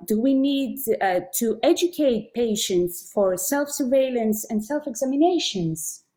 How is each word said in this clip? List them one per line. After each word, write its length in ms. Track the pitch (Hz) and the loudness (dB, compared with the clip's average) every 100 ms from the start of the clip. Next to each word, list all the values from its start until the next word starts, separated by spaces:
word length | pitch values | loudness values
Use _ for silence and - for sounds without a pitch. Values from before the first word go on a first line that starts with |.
| - | -2
do 120 | 214 | 0
we 120 | 269 | 2
need, 440 | 269 277 277 262 - 226 - | 2 2 0 -2 -4 -4 0
uh, 200 | 196 180 180 | 2 0 -2
to 240 | - 226 214 | -4 -2 2
educate 720 | 277 339 349 - 277 220 - | 2 2 0 2 2 0 -4
patients 800 | 233 233 208 - 180 175 - - | -4 -2 -2 0 0 0 -4 -6
for 240 | 214 190 180 | 0 0 0
self-surveillance 1120 | - 285 285 - 254 269 262 240 220 214 - | -2 -2 -2 -2 2 4 4 2 0 0 -2
and 160 | 214 | -4
self-examinations? 1400 | 214 294 294 - 262 277 349 339 - 190 165 160 - - _ | -2 -4 -4 -4 -2 4 4 4 -2 -2 -2 -4 -8 -12 _